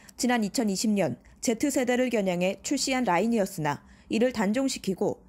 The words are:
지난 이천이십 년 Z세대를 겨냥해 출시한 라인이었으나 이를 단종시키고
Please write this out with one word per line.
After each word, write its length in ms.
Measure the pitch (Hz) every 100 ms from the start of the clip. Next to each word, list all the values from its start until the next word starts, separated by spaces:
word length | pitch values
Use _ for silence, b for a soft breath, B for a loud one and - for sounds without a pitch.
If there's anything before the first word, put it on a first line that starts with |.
| B B
지난 300 | 247 240 208
이천이십 460 | - 220 185 220
년 260 | 208 165 - - b
Z세대를 680 | - 226 294 277 247 247 254
겨냥해 500 | 226 190 175 180 196
출시한 420 | - 277 - 262
라인이었으나 800 | 240 175 220 233 190 - 151 147 B B B
이를 240 | 220 247
단종시키고 920 | 240 190 226 269 - - 180 190 -